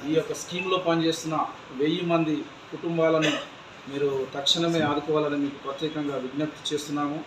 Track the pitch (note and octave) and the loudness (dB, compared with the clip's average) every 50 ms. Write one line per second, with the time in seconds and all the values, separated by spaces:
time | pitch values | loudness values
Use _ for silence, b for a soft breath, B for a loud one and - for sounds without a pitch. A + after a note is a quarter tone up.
0 | C3+ C#3+ D#3 D#3+ D3+ - C#3+ - - - E3+ F3+ F#3+ F#3 F#3 F3+ - E3 E3 E3 | 0 4 2 2 2 2 -6 -6 -6 -6 -6 -4 0 0 0 2 4 4 4 4
1 | D#3+ E3 D#3+ - - D#3+ D#3 D3 - - - - - - C#3+ B2+ D3 D#3 E3 F3+ | 4 2 2 0 -2 -2 0 0 0 -2 -4 -12 -14 -12 -2 0 2 2 2 0
2 | F3 E3+ E3 E3 D#3+ D#3 D3+ C#3 - - - - - - E3 D#3 - E3+ E3 E3 | 2 2 4 4 4 2 0 -2 -2 -8 -12 -18 -14 -12 -10 -6 -4 -2 2 4
3 | D#3+ D#3+ D#3+ D#3 D#3 D3+ C#3 - - - - - - - - - - C3+ C#3 C#3+ | 4 6 6 6 4 4 2 0 -6 -10 -14 -18 -18 -18 -18 -16 -12 -8 -2 0
4 | C#3+ C#3 C3+ C3 C3 C3 - C#3+ C#3 - - E3 E3+ E3+ E3 E3 D3+ D3 C#3+ D3+ | 0 2 2 0 -2 -2 -4 -2 0 2 2 2 2 2 4 2 2 2 0 0
5 | D3 - D3+ D3+ D3+ D3 C#3+ C#3+ C#3+ C3+ B2+ - - C3+ C#3 - D#3+ D3+ D3+ D3+ | 0 2 2 2 4 2 2 0 0 -2 -4 -6 -8 -8 -4 -4 -4 -4 -2 -2
6 | D3 C#3+ C3+ B2+ B2 B2+ C3 C#3+ D#3 D3+ - - - - D3+ C#3+ - D3 C#3+ D3 | -2 -2 -2 -2 -4 -4 -2 -2 -2 -2 -4 -8 -4 -2 -2 -2 -2 -2 -2 -2
7 | D3 C#3+ D3 D#3 D3 | 0 -2 -2 -4 -8